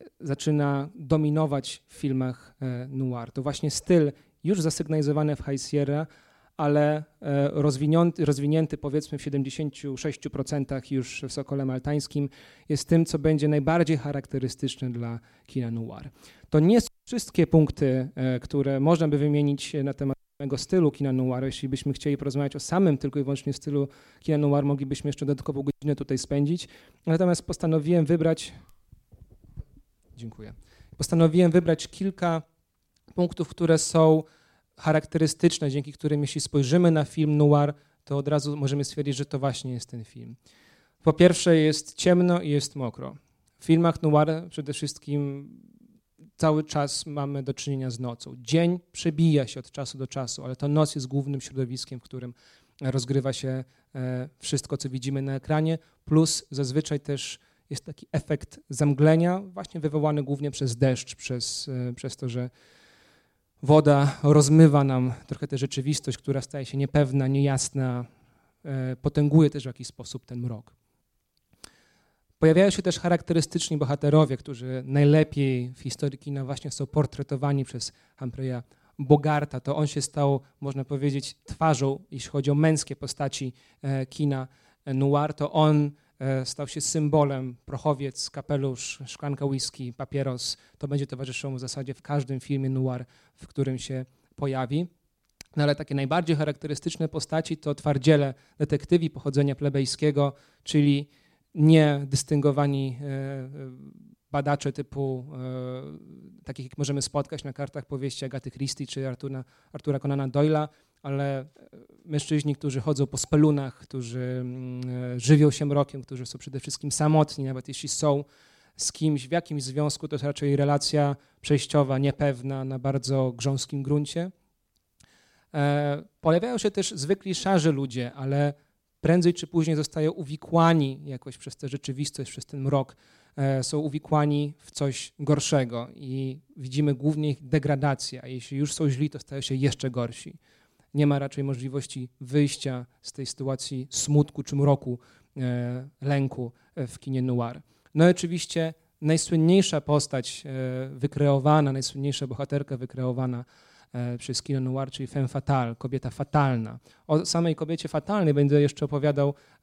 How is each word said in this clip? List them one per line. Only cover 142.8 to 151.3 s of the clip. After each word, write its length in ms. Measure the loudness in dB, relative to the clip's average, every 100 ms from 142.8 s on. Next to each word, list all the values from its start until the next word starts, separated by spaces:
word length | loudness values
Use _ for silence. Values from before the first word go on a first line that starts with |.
| -10 _
z 100 | -16
tej 140 | -12 -12
sytuacji 600 | -8 -6 -6 -6 -8 -8
smutku 540 | -6 2 4 2 -2
czy 120 | -6 0
mroku, 440 | 2 2 -2 -10 _ _ _ -8
e, 520 | -4 -4 -4 -8 -12 -8
lęku, 500 | -2 0 0 -4 -10 -12 _ -10
e, 120 | -10
w 120 | -10
kinie 220 | -6 -2
noir. 400 | 0 0 -2 -8 -20 _ _ 4
No 120 | 4
i 40 |
oczywiście 640 | 4 0 -6 -6 -4 -4 -6 _ _
najsłynniejsza 800 | 0 2 2 4 6 6 4 0
postać, 640 | 2 0 0 -4 -6 -10 -10
e, 440 | -8 -6 -6 -8
wykreowana, 800 | -6 -4 2 2